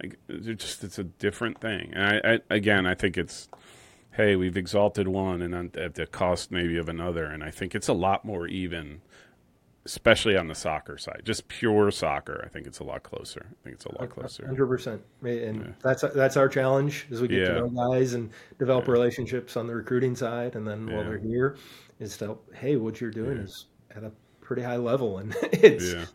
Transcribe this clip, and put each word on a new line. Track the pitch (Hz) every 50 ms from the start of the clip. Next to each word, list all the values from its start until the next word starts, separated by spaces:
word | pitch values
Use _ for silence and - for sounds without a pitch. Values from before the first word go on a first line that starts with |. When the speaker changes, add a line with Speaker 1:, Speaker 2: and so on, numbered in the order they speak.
Speaker 1:
like, | - 95 - - _
they're | - - 82 101 113 113
just, | 98 - - - -
it's | 101 95 - -
a | 95
different | 82 - _ 101 101 101 - 120 113 - -
thing. | - 113 101 87 78 73 73
And | 90 98 101 104 107 -
I, | 110 117
I, | - - _
again, | 101 107 98 107 101 98 92
I | 90 90
think | - - 95 85 90
it's, | 85 - - - - - - - - - - - - - - _ _ _
hey, | - - 107 104 98
we've | 92 90 92 87
exalted | 98 90 87 - 101 104 104 - 104 98
one | 92 92 98 95 95 90 87
and | 90 85 90
un-, | 87 87 87 -
at | 80 87 85 -
the | - 80
cost | - - - 110 92 90 - - -
maybe | 90 87 87 85 82 85
of | 82 82
another. | 82 82 87 90 85 82 78
And | 76 76 78 76
I | 76
think | - - 98 87 -
it's | 104 - -
a |
lot | 120 85 90 95 98 - -
more | 107 101 87 85
even, | 85 90 95 92 85 85 82 78 73 73 90 - _ - - - _ _ _ _ _ _ _ _ _ _ _ _
especially | - - - - 117 110 - - 113 98
on | 92 82
the | 80 80
soccer | - - 82 78 78 - - 71
side, | - - - - - -
just | - 110 - - -
pure | - - 120 113 107 107 104 101
soccer. | - - 85 76 71 73 - - 69 -
I | - -
think | - 76 71
it's | 67 - -
a | -
lot | - - -
closer. | - - - - - - - - - -
I | - - _
think | - -
it's | - -
a | -
lot | - - 127
Speaker 2:
A |
Speaker 1:
closer. | 123 - 127 127 127 - - -
Speaker 2:
hundred | 135 131 131 139 123
percent. | 127 123 - 127 110 101 - - _ _
And | 135 120 120 117 117 110 110 107
Speaker 1:
Yeah. | 110 104 101 -
Speaker 2:
that's, | - 131 131 - 151 139 -
that's | 139 135 135 - 143
our | 135 -
challenge | - 139 131 131 135 139 143 147 143 - - 147
as | 123 113
we | 123 113
get | 95 95 92
to | 92
Speaker 1:
Yeah. | 85 80
Speaker 2:
know | 120 123 123 120 120 127
guys | 127 127 131 123 120
and | 120 113 107 - - - - - -
develop | 131 127 131 123 120
Speaker 1:
Yeah. | 131
Speaker 2:
relationships | 123 120 123 123 120 135 120 110 127 123 - - - 120
on | 113
the | 117 117
recruiting | 113 110 - 127 123 131 127 123
side. | 120 131 113 120 120 120 123 -
And | 110 110
then | 107 107 107 110
while | 113 110 104
Speaker 1:
Yeah. | 104 107
Speaker 2:
they're | 110 101
here | 107 110 117 123 131 143 151 - - - - - - - _ -
is | 113 101 - -
to, | 107 101 117 - - - -
hey, | - 127 139 147
what | 123 110 110 110 -
you're | 123 113
doing | 107 110 113 131 135 113
Speaker 1:
Yeah. | 101
Speaker 2:
is | 95 - - - _ _ _ _ _ -
at | 107 110
a | 107 - _ _ _ _ _
pretty | - - 123 123
high | 120 123 123 123
level. | 120 117 127 139 123 104 95 95
And | 101 117 135 -
<laughs> | - -
it's | - - 220 180 - 110 87 90
Speaker 1:
Yeah. | 87 85 82 -